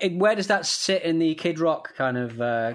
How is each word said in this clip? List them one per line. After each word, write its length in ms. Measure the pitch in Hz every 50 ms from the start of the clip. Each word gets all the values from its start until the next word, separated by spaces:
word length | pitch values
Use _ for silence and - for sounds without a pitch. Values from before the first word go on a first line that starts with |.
it, 140 | 190 185 170
where 200 | 180 196 214 226
does 100 | 208 185 208
that 160 | 202 185 160
sit 360 | - - - - - 190 185
in 160 | - 170 165 165
the 160 | 165 160 156
Kid 240 | 156 - 175 160 156
Rock 360 | 165 165 151 - - - -
kind 200 | - 135 127 123
of, 240 | 123 123 117 113 117
uh, 340 | 120 120 117 117 113 117 120